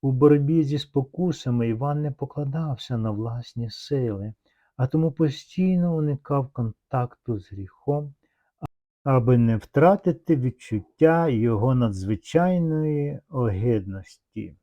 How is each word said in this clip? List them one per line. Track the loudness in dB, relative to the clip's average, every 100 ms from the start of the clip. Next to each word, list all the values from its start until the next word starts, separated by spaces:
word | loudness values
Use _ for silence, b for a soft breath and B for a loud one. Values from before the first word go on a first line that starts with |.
У | -2
боротьбі | 4 6 6 4 2
зі | 0 -2
спокусами | -2 -4 -4 -4 -4 -2 -2 0 0
Іван | -2 -2 -2
не | -4
покладався | -6 -10 -6 -6 -4 -6 -6 -6 -4
на | -4
власні | -4 -6 -8 -10 -8 -8
сили, | -10 -4 -2 -2 -4 -8 -12 _ _ _ -6
а | -2
тому | 0 0
постійно | 0 -2 -2 -10 -2 0 2 0 0
уникав | -2 -4 -2 -2 -2
контакту | -4 -6 -6 _ -4 -4 -8 -8 -8
з | -8
гріхом, | -14 -14 _ -4 -4 -6 -16 _ _ _ _ -16 _ _ _
аби | 2 2 6 4
не | 4 2
втратити | 0 4 4 4 0 -4 0 0
відчуття | 0 -6 -6 -6 -6 _ 4 4 2
його | 2 0 2 0 2
надзвичайної | 0 -2 -4 -6 0 2 2 2 0 0 0 -2 -4 -6 _
огидності. | -4 -2 0 0 0 -2 -12 -14 -20 _ -14 -14 -16